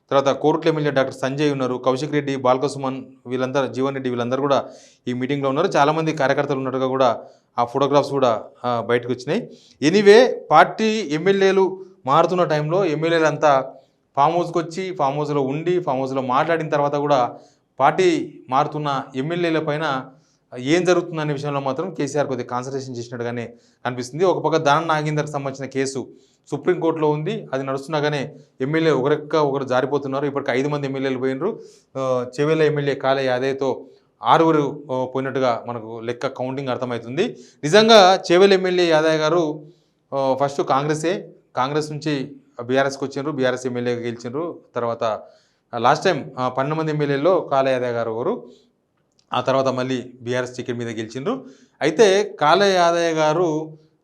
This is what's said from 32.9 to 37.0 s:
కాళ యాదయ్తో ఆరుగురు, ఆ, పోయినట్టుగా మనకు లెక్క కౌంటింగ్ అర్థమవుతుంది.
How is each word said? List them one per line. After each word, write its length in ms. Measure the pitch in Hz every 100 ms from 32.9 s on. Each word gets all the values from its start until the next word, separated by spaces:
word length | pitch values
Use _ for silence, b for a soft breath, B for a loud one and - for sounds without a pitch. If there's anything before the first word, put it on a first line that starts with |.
కాళ 240 | 135 131 139
యాదయ్తో 680 | 135 123 135 135 135 - - b b -
ఆరుగురు, 600 | 113 151 165 156 135 147 -
ఆ, 140 | 131 127
పోయినట్టుగా 500 | 135 135 131 127 113 110
మనకు 340 | 120 110 117
లెక్క 260 | 113 120 131
కౌంటింగ్ 420 | 131 127 135 139
అర్థమవుతుంది. 680 | 123 123 120